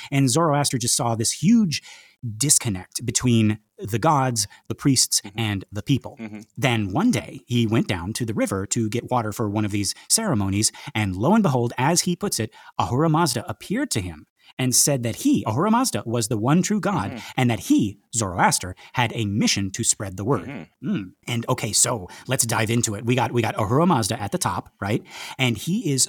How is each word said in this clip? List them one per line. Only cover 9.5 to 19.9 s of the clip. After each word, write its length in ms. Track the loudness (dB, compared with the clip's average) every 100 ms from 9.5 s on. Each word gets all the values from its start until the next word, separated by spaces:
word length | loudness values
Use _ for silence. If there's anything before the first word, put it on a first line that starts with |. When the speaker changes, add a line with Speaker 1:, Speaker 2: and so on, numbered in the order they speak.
| 0 0
Speaker 1:
of 60 |
these 220 | -2 -4 -6 -2
ceremonies. 600 | 0 2 0 2 0 0 -4 -8 -2
And 200 | -2 0
lo 180 | 4
and 100 | 4
behold, 300 | 4 2 0 0
as 240 | 0 2
he 140 | 0 -2
puts 240 | -4 -4
it, 120 | -6 -8 -14 -4
Ahura 300 | 0 2 4
Mazda 380 | 4 2 0 -6
appeared 420 | -10 -6 -4 -2
to 100 | -4
him 240 | -6 -10 -18 _ _ -4
and 160 | 0 2
said 280 | 2 0
that 140 | -2 0
he, 260 | 2 2 2
Ahura 240 | 0 2
Mazda, 320 | 2 0 -2 -2
was 220 | -2 0
the 100 | 0
one 240 | 2 2
true 180 | 2 0
God, 320 | 0 -2 -4
Speaker 2:
Mm-hmm. 80 | -8 -8 0
Speaker 1:
and 120 | 0
that 100 | 0
he, 360 | 2 2 2 -4 _ -4
Zoroaster, 600 | -2 2 2 2 -4 -12 -8
had 180 | -2 -2 0
a 100 | -2
mission 460 | 0 0 0 -2
to 120 | -4
spread 340 | -2